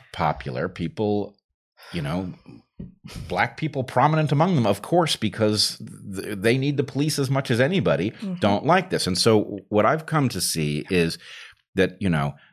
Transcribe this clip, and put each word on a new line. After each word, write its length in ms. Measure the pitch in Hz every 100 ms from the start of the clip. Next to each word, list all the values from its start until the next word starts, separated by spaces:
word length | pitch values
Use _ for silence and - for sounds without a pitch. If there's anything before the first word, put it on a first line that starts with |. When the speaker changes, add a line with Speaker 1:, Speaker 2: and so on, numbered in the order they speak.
| -
Speaker 1:
popular. 560 | - 80 - 71 64 90
People, 680 | - 82 - 104 104 98 - _ _ _ _ -
you 80 | -
know, 320 | - 90 92 - - 57 _ - - _ - - -
black 280 | 90 120 -
people 280 | 156 135
prominent 480 | 127 123 147 156 151
among 220 | 147 175
them, 120 | 165 107
of 140 | -
course, 360 | - 170 160 -
because 600 | 107 110 107 104 - - - 98 101
th-, 240 | 95 87 101
they 180 | 110 131
need 200 | 139 143
the 80 |
police 340 | 123 135 151 147
as 120 | 131
much 200 | 135 -
as 100 | 113
anybody, 500 | 135 185 87 73 104
Speaker 2:
Mm-hmm. 240 | - 190
Speaker 1:
don't 300 | 180 101 101
like 260 | 135 185 -
this. 160 | 80 90
And 120 | 92
so 400 | 117 107 - 98 -
what 180 | 104 107
I've 200 | 156 156
come 220 | 156 127
to 100 | 92
see 460 | - 82 76 73 -
is 300 | 92 82 - - - - _ _
that, 260 | 95 90 -
you 80 | 98
know, 260 | 78 71 - _